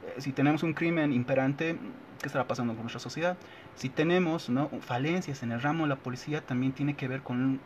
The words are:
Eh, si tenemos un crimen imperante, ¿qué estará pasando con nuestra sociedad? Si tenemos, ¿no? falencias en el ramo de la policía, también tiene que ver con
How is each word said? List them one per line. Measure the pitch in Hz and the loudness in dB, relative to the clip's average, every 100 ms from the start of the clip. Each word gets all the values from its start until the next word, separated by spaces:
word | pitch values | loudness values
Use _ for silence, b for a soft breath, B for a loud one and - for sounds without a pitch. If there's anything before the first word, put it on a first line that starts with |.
| - | -10
Eh, | 117 | -6
si | 139 | -4
tenemos | 135 143 151 | 2 2 4
un | 165 | 0
crimen | 151 170 170 147 | 0 0 2 2
imperante, | 123 123 131 135 139 165 165 - - - - | 2 2 4 4 2 -2 -2 -6 -12 -16 -10
¿qué | 147 | -2
estará | 143 123 | 0 0
pasando | 120 120 | 0 0
con | 113 | -2
nuestra | 113 117 | -6 -6
sociedad? | 123 147 170 180 B B B | -8 -2 0 -2 B B B
Si | - 131 | -6 -4
tenemos, | - 156 180 175 160 - | 2 4 6 4 2 2
¿no? | 123 - 120 | 0 0 -4
falencias | - 123 147 180 175 139 | -2 0 2 0 -2 -4
en | 117 | -2
el | 117 | 0
ramo | 143 165 | 0 2
de | 151 | 2
la | 135 | 0
policía, | - 123 - 151 - | -2 -6 -4 -4 0
también | 123 131 | 2 2
tiene | 135 143 | 2 -2
que | 143 131 | 0 -4
ver | 131 | -4
con | - 123 131 131 | -2 2 2 2